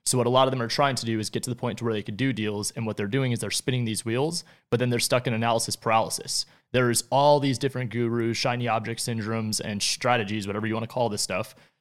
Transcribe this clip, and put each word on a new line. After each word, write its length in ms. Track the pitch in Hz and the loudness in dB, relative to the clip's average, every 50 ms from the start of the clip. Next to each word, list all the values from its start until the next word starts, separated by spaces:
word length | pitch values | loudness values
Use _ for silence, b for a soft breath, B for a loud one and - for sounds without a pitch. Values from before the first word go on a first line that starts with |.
| _ | _
So 120 | - - 127 | 0 0 2
what 100 | 117 120 | 2 4
a 20 | |
lot 180 | 123 127 135 131 | 6 6 6 6
of 40 | |
them 100 | 131 127 | 4 0
are 60 | 117 113 | -2 -2
trying 280 | - - 143 139 131 | 0 2 2 2 2
to 100 | - - | 0 -2
do 140 | 113 113 110 | -2 -2 -2
is 100 | 107 - | -2 -4
get 100 | - 117 - | -4 -4 -4
to 60 | 127 | -4
the 60 | 123 | -4
point 240 | - - 120 110 - | -4 -4 -4 -4 -2
to 60 | 117 | -2
where 80 | 117 110 | -2 -2
they 100 | 107 98 | -2 -4
could 140 | - 107 92 | -6 -4 -2
do 160 | 131 135 123 | 0 0 0
deals. 380 | 98 110 107 104 101 104 - | 0 -2 -2 -2 -2 -4 -4
And 140 | - - 113 | -4 -4 -4
what 120 | 110 104 - | -4 -4 -4
they're 100 | 107 101 | -2 -2
doing 240 | 104 139 135 127 | 0 0 0 0
is 80 | 120 107 | 0 -2
they're 100 | - 101 | -2 -4
spinning 360 | - - - - 127 127 120 | -4 -2 -2 0 0 0 0
these 200 | 113 110 101 - | -2 -2 -4 -2
wheels, 380 | 113 113 127 139 160 170 170 b b b b b _ | -2 0 0 0 -2 -4 -6 b b b b b _
but 100 | - 117 | 0 0
then 100 | 123 123 | 2 2
they're 100 | 120 120 | 2 0
stuck 260 | - - 131 123 123 | 2 2 2 2 2
in 80 | 135 120 | 0 -2
analysis 420 | 110 117 117 117 113 - - - | 0 2 2 2 2 0 -2 -6
paralysis. 720 | - - 117 110 113 107 - - - - - - - - b b b b _ | -4 0 2 4 4 4 2 -2 -6 -6 -4 -4 -4 -4 b b b b _
There's 320 | - 123 127 120 117 113 - - | 0 2 4 4 2 0 0 0
all 300 | - 135 143 147 147 147 | 2 4 6 6 4 4
these 180 | 135 139 131 117 | 4 2 0 0
different 320 | - 135 - 127 127 107 | -2 -2 -2 -4 -6 -4
gurus, 480 | 104 120 120 117 117 117 113 117 113 - | -2 -2 0 0 0 0 0 0 0 0
shiny 300 | - 135 120 123 120 117 | 0 0 0 0 0 0
object 320 | 110 113 110 113 113 - | 0 0 -2 -4 -6 -4
syndromes, 600 | - - 117 113 107 110 113 113 110 110 107 - | -4 -4 -4 -4 -2 -2 -2 -2 -2 -2 -2 -4
and 220 | - - 104 101 | -4 -4 -4 -2
strategies, 640 | - - - - - 123 123 120 110 98 107 110 101 | -2 -2 -2 0 2 4 4 4 2 0 -4 -4 -4
whatever 220 | 101 98 107 107 110 | -4 -4 -2 -2 -2
you 80 | 110 | -2
wanna 100 | 110 117 | -4 -4
call 240 | 117 - 131 120 117 | -4 -2 -2 -2 0
this 140 | 101 104 - | -2 -2 -4
stuff, 320 | - 95 92 113 - b b b b b b | -2 -2 -4 -4 -6 b b b b b b